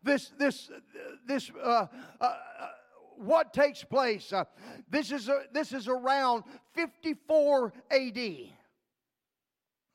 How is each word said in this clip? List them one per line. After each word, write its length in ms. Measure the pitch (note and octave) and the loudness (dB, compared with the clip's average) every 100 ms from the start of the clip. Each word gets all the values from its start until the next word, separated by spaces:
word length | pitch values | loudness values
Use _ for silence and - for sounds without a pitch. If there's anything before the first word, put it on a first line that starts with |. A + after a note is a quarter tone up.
this, 300 | A#3+ C#4 - - | 0 0 0 -2
this, 340 | C#4 - - - _ - - - A#3+ | 0 0 -12 -20 _ -16 -16 -14 -4
this, 260 | C#4 - - | -4 -4 -6
uh, 260 | B3 A#3 F3+ B3 - - | 2 2 0 -8 -18 -2
uh, 20 | |
uh, 120 | B3 - - - - - _ - - - | -2 -2 -12 -14 -16 -16 _ -20 -20 -10
what 360 | G#3 D#4+ D#4 | 2 4 4
takes 300 | - D4 A#3 | 2 2 2
place. 480 | - C4 B3 G3+ - | -2 0 0 -2 -2
Uh, 140 | F#3+ D#3+ - A#3 - - | -4 -4 -8 -20 -20 -4
this 220 | C4+ G#3+ | -2 -2
is 160 | C#4 A3 | -6 -2
a, 140 | C#4 C4+ | -2 -2
this 220 | C4 D4+ | -4 -4
is 160 | B3+ G#3+ | -6 -4
around 540 | B3+ B3 C#4 B3+ A#3 - - _ | -2 2 2 2 0 -4 -20 _
fifty-four 1000 | E4 E4 _ D#4+ - - D#4 D4 C#4 A3+ B3 - | -6 -6 _ -6 -6 2 4 6 4 2 -6 0
A 200 | C#4 B3+ | 0 0
D. 420 | G#3+ A3+ C#3+ A#2 - _ _ _ _ _ _ _ _ _ _ _ _ _ | -4 -6 -6 -14 -20 _ _ _ _ _ _ _ _ _ _ _ _ _